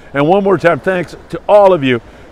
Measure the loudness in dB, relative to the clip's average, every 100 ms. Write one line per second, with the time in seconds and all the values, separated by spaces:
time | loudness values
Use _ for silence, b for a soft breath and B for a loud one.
0 | B -4 -2 0 0 0 0 -2 -4 -6
1 | -8 -14 -16 -10 0 4 4 2 0 -2
2 | -6 B B